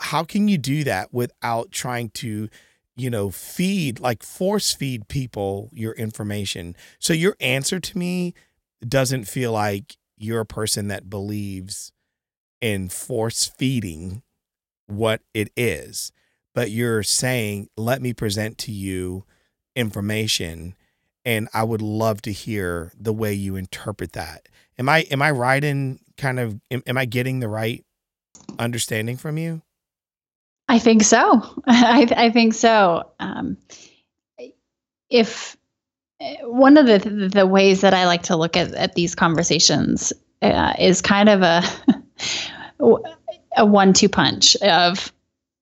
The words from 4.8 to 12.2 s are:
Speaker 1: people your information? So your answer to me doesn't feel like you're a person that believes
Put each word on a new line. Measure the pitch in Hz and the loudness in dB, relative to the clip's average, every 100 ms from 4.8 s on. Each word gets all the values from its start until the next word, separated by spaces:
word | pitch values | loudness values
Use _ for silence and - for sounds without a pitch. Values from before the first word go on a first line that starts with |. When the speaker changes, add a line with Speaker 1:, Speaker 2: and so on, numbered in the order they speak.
| 143 120 - | -6 -8 -6
Speaker 1:
people | 139 127 107 98 98 110 | -6 -6 -6 -4 -6 -10
your | - 110 | -10 -8
information? | 120 110 110 104 104 98 104 85 - - _ | -6 -10 -8 -8 -6 -8 -8 -12 -16 -20 _
So | - | -4
your | 165 185 - | 0 -2 -2
answer | 131 135 135 185 | -2 -2 -4 -6
to | - 180 | -6 -6
me | 175 180 175 - _ _ _ _ 120 | -4 -4 -6 -8 _ _ _ _ -4
doesn't | 135 131 131 101 | -2 0 -4 -6
feel | - 120 | -6 -4
like | 110 104 101 - - _ - | -2 -2 -4 -10 -20 _ -14
you're | 107 113 | -6 -6
a | 110 | -6
person | - 107 110 101 | -6 -6 -4 -6
that | 98 95 | -8 -10
believes | 101 104 104 101 95 95 - - _ _ _ | -10 -8 -8 -8 -12 -14 -16 -18 _ _ _